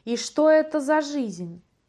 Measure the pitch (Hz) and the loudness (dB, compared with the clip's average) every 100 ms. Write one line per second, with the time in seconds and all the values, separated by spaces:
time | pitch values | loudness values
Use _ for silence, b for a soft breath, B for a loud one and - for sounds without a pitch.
0 | 226 233 - - 311 311 311 311 269 311 | -6 -6 -4 2 4 4 2 -4 0 0
1 | 285 294 226 175 170 175 _ _ | 0 -6 -6 -8 -12 -14 _ _